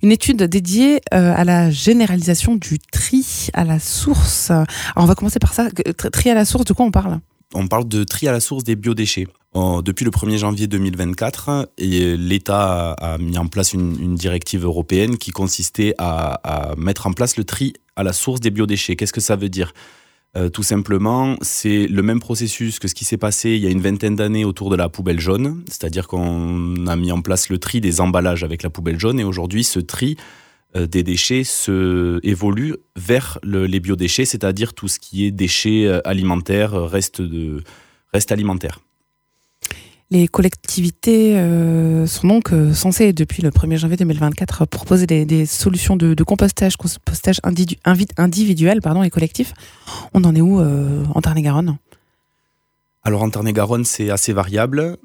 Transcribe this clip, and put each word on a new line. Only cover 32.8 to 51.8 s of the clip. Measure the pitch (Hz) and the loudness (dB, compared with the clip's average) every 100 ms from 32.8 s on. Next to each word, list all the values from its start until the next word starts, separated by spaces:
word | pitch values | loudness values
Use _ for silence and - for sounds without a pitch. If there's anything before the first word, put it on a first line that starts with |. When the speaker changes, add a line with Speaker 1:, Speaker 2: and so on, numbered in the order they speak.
| _ | _
Speaker 2:
vers | - 90 123 135 - | -14 0 0 0 -10
le, | 98 98 | -4 -2
les | 95 92 | 0 -2
biodéchets, | 87 95 87 - 135 | -2 -2 -2 0 -2
c'est-à-dire | 110 98 95 113 | -2 -2 -2 -4
tout | - 98 | -6 -8
ce | - | -8
qui | - 98 | -8 -4
est | 101 | -2
déchets, | 98 92 - 107 110 104 | 0 -2 0 0 2 2
euh, | 90 | 2
alimentaires, | - 95 92 90 87 98 104 | 0 -2 0 0 0 0 0
euh, | 101 | -2
reste | 85 95 92 - | -2 -2 -4 -4
de, | 90 82 80 73 78 - _ _ _ | -6 -4 -6 -8 -12 -20 _ _ _
reste | - - | -2 0
alimentaire. | 107 104 92 73 - _ _ _ _ _ _ _ _ - - - _ _ | 0 0 -2 -6 -12 _ _ _ _ _ _ _ _ -12 -12 -16 _ _
Speaker 1:
Les | 185 175 | 4 4
collectivités, | - 185 - - - 175 - - 226 220 208 | 4 2 0 -8 -2 -2 0 2 6 6 4
euh, | 175 170 165 165 160 160 160 | 4 2 2 2 2 2 0
sont | - 180 | 2 4
donc, | 220 - | 4 4
euh, | 170 151 | 4 4
censées, | 151 190 180 214 | 4 2 4 4
depuis | 165 151 - | 4 0 0
le | 165 | 2
premier | - 156 160 | 4 4 0
janvier | 160 175 | 0 2
deux | |
mille | 175 151 | 2 2
vingt-quatre, | 151 147 185 - 160 | 0 0 -4 0 -2
proposer | - - 185 180 | -2 2 4 4
des, | 160 | 2
des | 151 160 156 | 2 2 2
solutions | - 196 180 - 190 | 0 0 2 2 2
de, | 165 | 2
de | 160 | 2
compostage, | 165 202 202 - 190 - | 2 4 2 4 0 0
compostage | 170 - - 165 - 185 | -6 -6 -6 -2 0 0
individu-, | - 175 180 170 - | 0 0 -2 0 2
invi-, | 180 196 - | 2 2 0
individuel, | 180 175 214 170 165 214 | 0 2 2 4 4 2
pardon, | 160 165 | 0 0
et | 185 | 2
collectif. | 170 160 - 254 - - - - - - | 0 -2 -2 -6 -6 -20 -20 -18 -16 0
On | 190 | 4
en | 175 | 4
est | 160 | 6
où, | 165 196 | 4 4
euh, | 156 143 143 143 147 | 4 2 0 -2 -2
en | 151 | 0
Tarn-et-Garonne ? | 156 156 147 143 175 147 | 0 0 2 2 0 -2